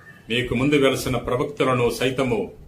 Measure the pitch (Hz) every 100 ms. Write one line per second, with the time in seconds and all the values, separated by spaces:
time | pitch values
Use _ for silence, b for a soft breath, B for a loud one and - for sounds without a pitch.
0 | - - - 120 120 120 139 147 135 127
1 | - 120 - 123 147 - 135 127 120 -
2 | 131 135 127 110 90 -